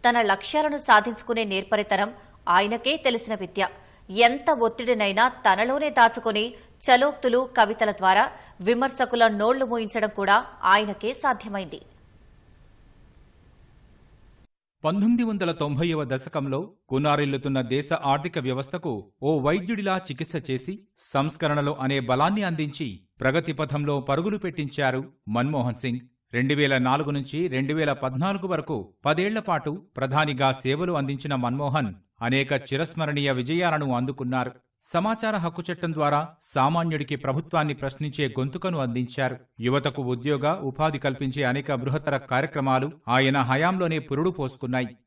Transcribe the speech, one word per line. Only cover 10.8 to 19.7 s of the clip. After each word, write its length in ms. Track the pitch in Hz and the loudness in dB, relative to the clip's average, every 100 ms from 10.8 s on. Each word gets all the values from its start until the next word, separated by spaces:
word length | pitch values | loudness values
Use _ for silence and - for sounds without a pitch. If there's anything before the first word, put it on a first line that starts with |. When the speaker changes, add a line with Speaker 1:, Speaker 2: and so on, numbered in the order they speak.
| 214 196 220 262 | 4 -4 -6 -2
Speaker 1:
సాధ్యమైంది. 580 | 285 214 208 196 175 - - _ - - - - _ - - - - - - - - _ - _ - _ - - - _ - - _ _ _ _ | 0 -2 -4 -8 -8 -14 -18 _ -20 -20 -20 -20 _ -20 -20 -20 -20 -20 -20 -20 -20 _ -20 _ -20 _ -20 -20 -20 _ -20 -20 _ _ _ _
Speaker 2:
పంతొమ్మిది 400 | 156 196 220 240 233 | -2 2 4 4 2
వందల 220 | 208 175 165 | 0 -2 -2
తొంభైవ 400 | 147 143 170 156 135 | -2 0 0 0 -2
దశకంలో 480 | 131 156 156 139 135 202 _ _ | -4 -4 -6 -4 -4 -6 _ _
కునారిల్లుతున్న 680 | 131 147 147 143 135 139 135 120 | 0 2 2 0 -2 -2 -2 0
దేశ 140 | 135 147 165 139 | -2 -2 -2 0
ఆర్థిక 280 | 143 170 165 131 | 0 0 -4 -4
వ్యవస్థకు 460 | 127 135 175 165 107 - _ 135 | -4 -6 -6 -6 -6 -8 _ 0
ఓ 20 | 156 135 | 2 2
వైద్యుడిలా 480 | 185 180 | 0 -2